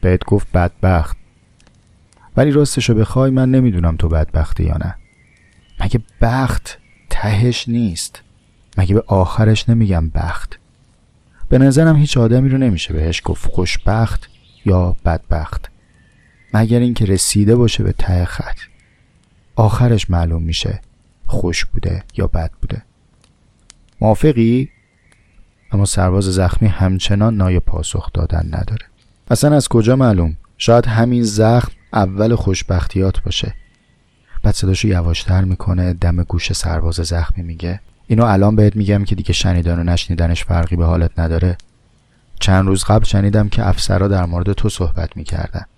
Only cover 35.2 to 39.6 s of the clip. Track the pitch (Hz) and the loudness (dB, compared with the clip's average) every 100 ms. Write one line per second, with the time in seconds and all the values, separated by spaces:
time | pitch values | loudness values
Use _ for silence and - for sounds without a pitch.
35.2 | - 92 92 92 - 90 90 85 87 87 | 0 0 0 -2 -2 -2 -2 -2 0 0
36.2 | 87 87 - 85 82 82 82 82 80 85 | -2 -4 -4 -4 -4 -2 -2 -2 -4 -4
37.2 | 80 - 85 82 85 95 - _ - 113 | -2 -4 -4 -8 -8 -8 -12 _ -2 0
38.2 | 117 98 98 110 104 107 101 101 101 95 | 2 4 2 4 2 2 0 0 0 -2
39.2 | - 90 95 90 | -2 -2 0 0